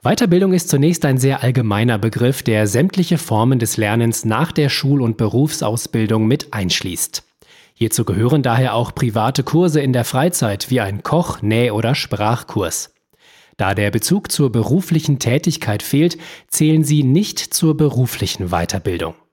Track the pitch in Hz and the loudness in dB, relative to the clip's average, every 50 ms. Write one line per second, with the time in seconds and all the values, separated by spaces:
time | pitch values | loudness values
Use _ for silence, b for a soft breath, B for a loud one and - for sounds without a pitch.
0 | _ 127 202 - 247 196 170 180 190 196 185 175 170 - - 139 139 165 175 165 | _ 0 0 2 2 4 4 4 4 4 2 0 0 0 2 2 4 2 2 2
1 | - 147 131 127 123 135 135 131 - 123 127 131 120 107 101 101 113 123 117 107 | 0 0 2 2 2 0 0 2 0 0 0 2 0 2 2 2 2 2 2 2
2 | 104 113 - - 120 123 127 - - - 113 107 107 104 98 117 147 190 - 190 | 0 -2 0 0 0 0 0 0 -2 0 2 2 2 2 2 2 0 2 2 0
3 | 175 - 180 160 - - 117 107 113 123 135 123 117 107 - - 110 104 107 117 | 0 0 0 -2 -2 -2 0 2 2 2 2 2 0 -2 -2 -2 0 0 2 2
4 | 117 117 113 - - 110 107 117 156 170 - - 147 135 - - - 135 143 143 | 2 0 0 -2 -2 -2 0 0 -2 -2 0 0 0 0 0 -2 0 0 0 2
5 | 123 113 110 - 120 104 98 117 143 156 - - - 107 110 117 - - - 117 | 2 0 0 0 -2 0 2 0 0 0 -2 -4 -4 -4 -4 -4 -6 -4 -2 -2
6 | 110 107 113 110 110 110 127 151 - - - 107 95 90 - - - 95 90 85 | 0 2 2 2 2 2 0 0 -2 -6 -6 -4 -4 -2 -4 -4 -4 -8 -6 -6
7 | - - - - - _ _ _ b b b b b b b b 113 110 - - | -8 -8 -8 -12 -14 _ _ _ b b b b b b b b -2 -2 0 -2
8 | 113 - 98 92 110 123 139 151 127 127 117 117 127 127 101 117 120 - - - | -2 0 0 0 2 2 2 2 2 2 2 2 2 0 0 -2 -2 -4 -4 -2
9 | 139 120 104 110 107 120 135 - 127 - - 160 180 180 151 156 135 131 127 123 | -2 0 0 0 0 0 0 -2 -4 0 2 2 2 2 2 0 0 2 0 0
10 | 113 - - 131 139 180 175 - - 110 101 98 - - 127 123 107 98 101 107 | 0 0 0 0 0 0 0 0 -2 -2 -2 -4 -4 -2 0 0 0 -2 -4 -6
11 | - - - 160 175 - - - - 101 107 113 123 123 104 107 110 113 120 - | -4 0 0 0 0 0 -4 -4 -2 0 2 2 2 2 0 0 0 0 0 -2
12 | - - - 95 104 107 117 117 - - - 107 95 82 - - - - _ _ | -2 -6 -4 -2 0 0 0 -2 -4 -6 -4 -4 -4 -4 -4 -8 -10 -12 _ _
13 | _ _ b b b b b b b b b b 104 95 98 95 104 104 101 117 | _ _ b b b b b b b b b b -2 0 0 0 0 0 0 -2
14 | - - 170 208 - - - - 147 131 104 117 110 107 131 190 185 - 170 156 | 0 2 0 0 0 -4 -2 0 0 0 2 0 0 2 0 0 0 0 -2 -2
15 | 151 - 143 127 - 117 117 151 - 180 151 - - - 107 110 - - - 139 | 0 0 -2 0 0 0 0 2 0 0 -4 -2 -4 -4 -4 -4 -4 -2 0 2
16 | 156 175 - B B B B B B B - - 156 156 156 156 156 139 151 151 | 2 2 0 B B B B B B B -2 0 2 4 4 4 4 4 2 2
17 | 139 127 131 170 214 - - - - - - - - 160 151 151 156 147 131 120 | 4 4 4 2 2 0 -4 -10 -10 -6 -4 0 0 0 2 2 0 0 2 0
18 | 127 120 - - - 92 - - 98 90 92 87 85 85 - 95 - 101 90 85 | -2 -2 -2 -6 -6 -6 -4 -6 -4 -4 -2 -2 -2 -2 -4 -4 -4 -4 -4 -4
19 | 82 80 82 _ _ _ | -6 -8 -8 _ _ _